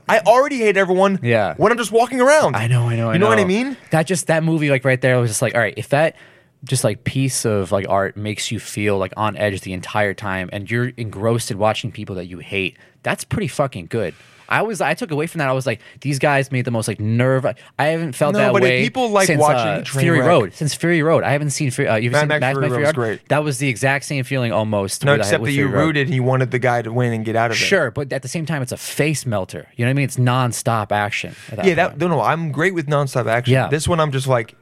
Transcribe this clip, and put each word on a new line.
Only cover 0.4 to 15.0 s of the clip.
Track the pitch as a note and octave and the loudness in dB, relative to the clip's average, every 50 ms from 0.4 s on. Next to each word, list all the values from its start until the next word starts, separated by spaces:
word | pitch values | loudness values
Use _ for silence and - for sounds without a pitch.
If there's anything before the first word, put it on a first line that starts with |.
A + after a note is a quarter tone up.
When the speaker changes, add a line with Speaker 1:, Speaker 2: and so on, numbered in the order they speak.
| C4+ D4 C#4+ B3+ | 4 2 0 0
Speaker 1:
hate | A3+ G#3+ F#3+ F#3+ | 2 2 4 2
everyone | G3 F3 F#3 F#3 F#3+ G3 G3 F3 B2 | 2 2 2 2 2 2 2 0 0
Speaker 2:
Yeah. | A#2+ A#2 A2+ G#2 F2+ D2+ - | 2 2 2 2 0 0 2
Speaker 1:
when | D#3 G#3+ | 2 2
I'm | A#3+ | 2
just | A#3 A#3+ G3 G#3 | 2 -2 0 2
walking | A3+ A#3 B3 B3+ B3+ B3 | 2 2 2 2 2 4
around. | C4+ D4 D#4 C4+ E3+ B2+ | 6 6 6 4 2 0
Speaker 2:
I | G#2 A2+ A#2 | 0 0 2
know, | B2+ A#2+ A#2+ A#2+ | 2 2 2 0
I | A#2 | 0
know, | A2+ A2+ A2+ | 0 0 0
I | A2 | 2
Speaker 1:
You | E3+ | 2
know | G3 G#3+ | 2 4
what | A3+ G#3+ | 4 2
I | G3 | 2
Speaker 2:
know. | F#3 | 2
Speaker 1:
mean? | F#3 A3 B3+ C#4 C4 - - - | 2 0 0 -2 -6 -10 -8 -2
Speaker 2:
That | - D#3+ D#3+ | 0 0 0
just, | - F#3+ E3 - - | 0 -2 -4 -2 0
that | D#3+ D#3+ D#3+ | 0 0 2
movie, | E3 D#3+ D#3+ D3+ D3 | 0 0 0 2 2
like, | C#3 C3 - | 2 2 2
right | C3+ C3 B2+ | 2 0 2
there, | C3 C3 B2+ B2 | 2 2 2 2
was | A#2+ A#2 | 2 0
just | G#2+ - C3 | 0 0 -2
like, | A2+ - | 0 0
all | A#2 | 0
right, | A2+ G2+ - | 0 0 -2
if | - - - | -6 -6 -2
that | - D#3 D#3+ D#3+ - - - - - _ _ _ _ _ - | 0 2 2 0 -2 -6 -20 -20 -20 _ _ _ _ _ -8
just, | B2+ C3 B2+ - | -4 -2 0 0
like, | A#2+ G#2 - - | 0 -2 -2 -4
piece | - - C3+ C3+ C3+ B2+ - - | -4 -2 0 -2 -2 -2 -2 -2
of, | A#2 G#2+ G2+ F#2+ E2 | 0 0 0 -2 0
like, | - G2 F#2+ | -2 -2 0
art | F#2 F#2 G2 G2 F#2+ - | 0 0 0 0 -2 -4
makes | G2+ G#2 G#2+ G#2 - - - | -6 -8 -6 -6 -6 -6 -6
you | A#2 G2 | -6 -8
feel, | - - - G#2 G#2 G#2 G2+ | -8 -8 -6 -2 0 0 0
like, | G2 F#2 F#2+ - - | 0 -2 -4 -4 -4
on | G#2+ G#2+ G2+ | -4 -4 -2
edge | D2 G2+ G#2 G2 F2+ | 0 -2 -2 -2 -2
the | - - F#2+ | -8 -8 -10
entire | F2+ E2+ - - G#2+ G#2 G2+ F#2+ | -10 -10 -6 -2 0 0 0 -2
time | - - G2+ F#2+ F#2+ F#2 F2 - | -4 -6 -6 -6 -6 -6 -6 -8
and | G#2 G2+ E2+ | -10 -8 -4
you're | A2+ A#2+ B2 B2+ B2+ | -2 -2 -2 -4 -4
engrossed | - A#2+ G#2 F#2 G2 G2+ A2+ A#2 A#2+ - - | -8 -10 -8 -6 -4 -2 0 0 0 -2 -4
in | A#2 F#2 | -4 0
watching | G#2+ A2 A2 - - G#2+ - | 0 0 0 0 -4 -10 -10
people | - G#2 G2 G2+ | -10 -12 -10 -10
that | F#2 F2 F2+ | -10 -10 -12
you | F2+ D#2+ | -14 -16
hate, | D#2+ - G2+ G2 F#2+ E2+ - _ - _ _ _ - | -14 -8 -6 -4 -4 -4 -6 _ -20 _ _ _ -6
that's | - D#3+ - - | -4 -4 -4 -6
pretty | - - - G#3 C3 | -6 -4 -4 -4 -4
fucking | - - D3 C3+ - G2+ E2+ D#2+ | -2 -2 -4 -4 -4 -8 -10 -6
good. | - A#2 G#2 E2 - - - - - - - - | -4 -4 -4 -4 -6 -10 -18 -20 -20 -16 -6 -2
I | - C3+ F#3 | 0 0 0
was, | A3 A3+ D#3+ | 0 -2 -2
I | F3+ C3+ E3 | -2 -2 -2
took | - | -2